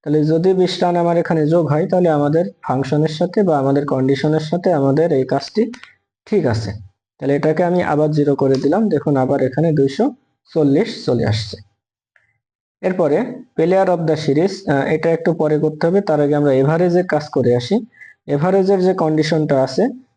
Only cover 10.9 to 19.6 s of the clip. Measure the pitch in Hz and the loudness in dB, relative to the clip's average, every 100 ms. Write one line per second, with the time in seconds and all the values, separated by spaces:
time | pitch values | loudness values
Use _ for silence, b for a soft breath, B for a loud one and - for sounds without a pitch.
10.9 | - - 127 - 110 - - - _ _ | -6 -4 -2 0 -2 -6 -14 -20 _ _
11.9 | _ _ _ _ _ _ _ _ _ 185 | _ _ _ _ _ _ _ _ _ -6
12.9 | 185 156 156 247 - - - 165 185 185 | 0 0 0 -2 -8 -10 -2 2 2 2
13.9 | 175 160 151 147 135 190 196 - 139 139 | 0 0 0 0 0 0 -2 -2 -2 0
14.9 | 156 165 165 170 165 151 151 156 151 170 | 0 0 0 0 0 0 0 -2 -2 0
15.9 | 196 196 151 147 147 147 131 139 165 180 | 0 0 0 2 2 2 2 2 2 2
16.9 | 175 180 151 147 139 120 120 120 214 233 | 0 0 -4 -2 -2 2 0 0 -2 -4
17.9 | B B B - 143 175 190 190 196 180 | B B B -4 -2 2 2 2 2 2
18.9 | 185 160 156 156 165 151 139 | 0 0 0 0 0 0 0